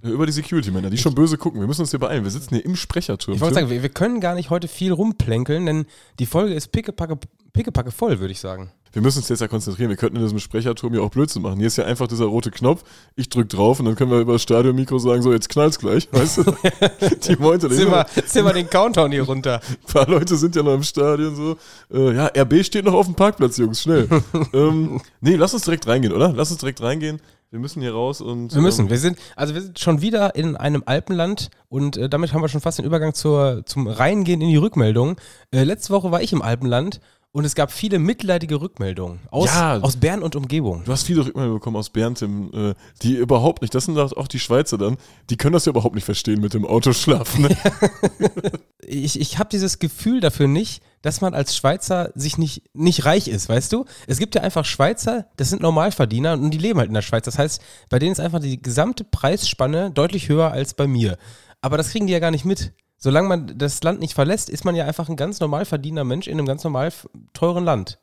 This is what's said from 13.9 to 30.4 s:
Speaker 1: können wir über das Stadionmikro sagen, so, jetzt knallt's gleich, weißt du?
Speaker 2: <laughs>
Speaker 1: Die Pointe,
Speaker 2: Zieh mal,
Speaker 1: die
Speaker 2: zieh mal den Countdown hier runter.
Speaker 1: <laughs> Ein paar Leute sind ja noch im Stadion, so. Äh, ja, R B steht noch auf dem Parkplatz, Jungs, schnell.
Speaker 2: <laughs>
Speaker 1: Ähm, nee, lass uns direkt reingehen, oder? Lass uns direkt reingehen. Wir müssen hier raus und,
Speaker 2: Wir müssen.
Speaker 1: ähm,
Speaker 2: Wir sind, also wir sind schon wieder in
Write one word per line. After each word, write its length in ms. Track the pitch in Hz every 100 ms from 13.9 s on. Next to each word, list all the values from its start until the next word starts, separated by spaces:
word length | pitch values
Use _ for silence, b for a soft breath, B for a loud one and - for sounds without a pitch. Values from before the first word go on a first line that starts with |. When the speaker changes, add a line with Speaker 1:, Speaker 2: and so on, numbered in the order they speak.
| 110
Speaker 1:
können 120 | 127
wir 120 | 120
über 100 | 117
das 120 | 117
Stadionmikro 560 | - 117 127 127 131 131
sagen, 220 | 120 123
so, 120 | 123
jetzt 160 | 117 -
knallt's 300 | 147 151 151
gleich, 280 | 104 113 -
weißt 240 | 131 156 -
du? 60 |
Speaker 2:
<laughs> 840 | 190 - 185 - 202 - 196 - -
Speaker 1:
Die 80 | 156
Pointe, 340 | 151 175 156
Speaker 2:
Zieh 140 | 131 190
mal, 180 | 185 - -
Speaker 1:
die 80 | -
Speaker 2:
zieh 160 | -
mal 120 | 180
den 160 | 180 175
Countdown 420 | 185 220 196 147
hier 120 | 143
runter. 360 | 135 135 131 120 B
Speaker 1:
<laughs> 160 | 127 -
Ein 60 |
paar 140 | 147 135
Leute 300 | 170 175 160
sind 180 | 165 170
ja 80 |
noch 100 | 147 135
im 80 |
Stadion, 520 | 147 - 143 147 156 147
so. 220 | 151 156 B B B
Äh, 220 | 131 131 120
ja, 120 | 147
R 180 | 135 131
B 180 | 160
steht 220 | 190 214 196
noch 80 |
auf 120 | 185 185
dem 80 | 170
Parkplatz, 420 | 202 208 127 127
Jungs, 240 | 113 113
schnell. 260 | 156 160 113 160 -
Speaker 2:
<laughs> 220 | 170 151
Speaker 1:
Ähm, 480 | 135 151 160 160 123 b b
nee, 160 | 135 175
lass 180 | 185
uns 100 | 240
direkt 240 | 170 165 110
reingehen, 260 | 123 113
oder? 180 | 87 170
Lass 160 | 120 156
uns 100 | 165
direkt 200 | 131 -
reingehen. 380 | 117 151 151 156 b b _
Wir 80 | 117
müssen 220 | 131 156
hier 100 | 123
raus 300 | 113 127 143
und, 320 | - 120 120 143
Speaker 2:
Wir 60 |
müssen. 240 | 170 196 101
Speaker 1:
ähm, 40 |
Speaker 2:
Wir 60 | 120
sind, 200 | 165 175 B -
also 180 | 147
wir 80 | 156
sind 160 | 190 170
schon 220 | 175 156
wieder 340 | 202 226 202
in 200 | -